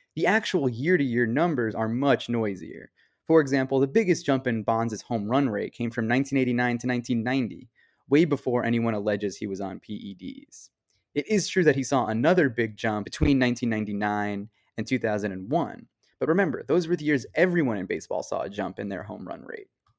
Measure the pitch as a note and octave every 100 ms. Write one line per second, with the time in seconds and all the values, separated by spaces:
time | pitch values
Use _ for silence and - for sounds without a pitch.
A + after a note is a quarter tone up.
0 | _ D#3+ E3 G#3+ - F3 C3+ A2+ D3+ F3+
1 | C3+ A#2 A#2 B2 F3 C#3 A2+ G#2+ A2 A#2+
2 | C#3 A#2+ - A#2+ G#2+ F#2 - - - _
3 | _ _ - D#3+ C#3 C#3 C3 C3+ C3+ F3
4 | F#3 E3 - C3+ B2+ A2+ G#2 A2+ A#2 G#2+
5 | - A#2 G#2 C3 C3+ G2+ G2 - A#2 A#2+
6 | A2+ B2+ C#3 C#3 B2 A#2+ A#2+ A#2+ B2+ B2
7 | A#2+ A#2+ A2+ C3+ A2 E2 - _ _ _
8 | - C#3+ E3 D3 C3+ A#2+ A#2 A#2 A2+ G#2+
9 | G#2 G#2 G2+ F2+ G#2 F#2+ F#2+ F#2+ - G#2
10 | G2 F#2 F#2 - - - - _ _ _
11 | _ D3 - G#3+ - F#3+ D#3 C3+ B2+ C3
12 | A2 A2 C#3+ F3+ C#3+ A#2 A2+ G#2+ A2+ G#2
13 | G2+ - D3+ C3+ B2 A#2+ A#2+ G#2+ G#2 G2+
14 | G#2 G#2 G#2 G2+ G#2 _ _ - A2+ B2+
15 | A2+ G#2 G2+ F#2 G2 D#3 A2 - - _
16 | _ _ C#3 F3 F3+ A#2 - F3 E3 F3
17 | D3+ C#3+ A2 - F3+ F3 C3+ G#2 F#2 F2
18 | - F#2 - G2 - G2+ F#2 F#2 G#2 F#2+
19 | G2+ G2 F2+ E2 - - - _ _